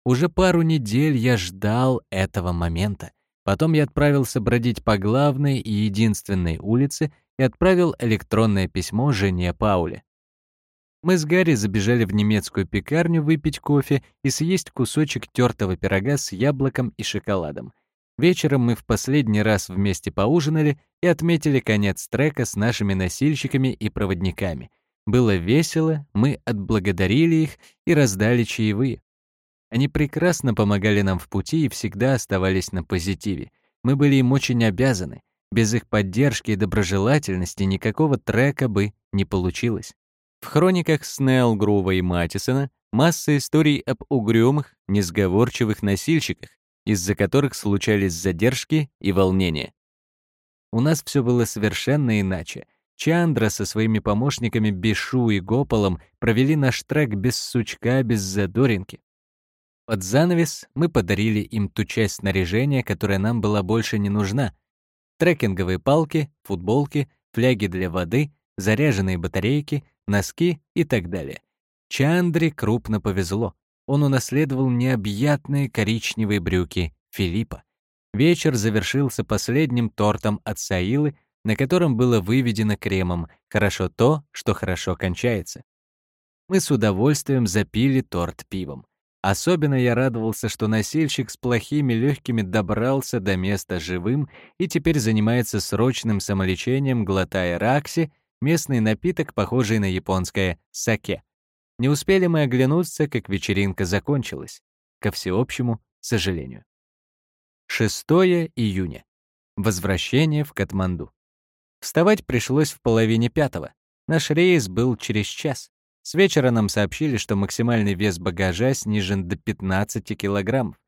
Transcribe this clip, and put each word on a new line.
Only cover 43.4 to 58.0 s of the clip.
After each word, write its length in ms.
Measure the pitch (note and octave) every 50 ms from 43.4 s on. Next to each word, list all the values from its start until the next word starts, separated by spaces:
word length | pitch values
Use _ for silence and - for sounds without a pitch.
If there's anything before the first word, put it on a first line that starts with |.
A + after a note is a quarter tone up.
| - - - D#3 D#3 D3+ C#3+ -
об 240 | - C3 B2 - - -
угрюмых, 640 | C#3+ B2+ G#2 G#2+ A2+ A2+ A#2 B2+ C#3+ D3+ C3+ - _ _ _ -
несговорчивых 920 | G2 G#2 F#2+ E2+ E2 G#2 G2 F#2 F2+ G#2 B2 C3 - - B2 G#2+ G#2+ - -
носильщиках, 680 | G2 G2 - - - E3 D3+ - - E2 - - - _ _ _ _ _ _ _
из-за 300 | G2+ G#2+ F#2 E2+ G2 G2+
которых 400 | - G2+ F2+ - C#3 C#3 C3 -
случались 580 | - - G#2 G2+ F#2+ - A2 G#2+ G2+ G2 F#2+ E2
задержки 760 | E2 F2+ F#2+ F2 D#2+ G#2+ B2 B2+ - - - D3+ D#3 D3 - _ _
и 140 | - G2 F2+
волнения. 600 | F#2+ F#2+ F#2 F#2+ F#2+ F#2 F2 D#2 C#2+ - - - _ _ _ _ _ _ _ _ _ _ _ _ _ _ _ _ _ _ _ -
У 80 | A2+
нас 200 | C3 D#3 E3 C#3+ -
всё 200 | - - C#3+ A#2
было 220 | B2 B2 A#2+ A2+
совершенно 720 | - - G#2 G#2 G#2 - - - B2 C#3 D3 C#3 A#2 A2 G#2
иначе. 480 | G2 F#2+ F#2 E2 E2 - - - - - _ _ _ _ _ -
Чандра 520 | - D3+ E3 F3 F3 E3 C#3 A#2+ A2 G#2
со 160 | - - G2+
своими 340 | - - G#2+ A2+ A2 A2 G#2+
помощниками 720 | - A2 G#2 G#2+ B2+ C#3+ - - B2 A2 - A#2 G#2+ G#2+
Бишу 580 | G2 F2+ F2+ A2 G2+ - - - - B2+ A#2+ A2+
и 100 | G#2 G2
Гопалом 600 | F2+ G2 A2+ C3 C#3+ - A#2+ G#2+ G2+ F#2+ F2 - - _ _ _
провели 360 | - A2+ G#2+ A#2 C3 C#3 D#3+
наш 260 | D3+ C#3 B2+ A2+ - -
трек 300 | - C#3 D3+ D3 A#2 G#2
без 240 | G2 F#2 B2+ - -
сучка, 640 | - - - A#2+ G#2+ - - - - A#2 B2+ C3+